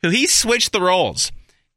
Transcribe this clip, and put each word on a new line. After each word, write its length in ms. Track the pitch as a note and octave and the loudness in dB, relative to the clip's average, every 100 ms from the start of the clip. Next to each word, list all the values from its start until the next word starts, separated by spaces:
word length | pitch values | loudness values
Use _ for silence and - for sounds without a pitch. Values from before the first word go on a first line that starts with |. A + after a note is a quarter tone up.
who 60 | E3+ | -2
he 180 | A3 E4 | 0 2
switched 440 | - A3+ A#3+ - | 0 0 0 0
the 100 | G#3+ | 0
roles. 500 | F3+ F#3 B2 D#2+ - - - _ _ | 2 2 0 -2 -6 -8 -18 _ _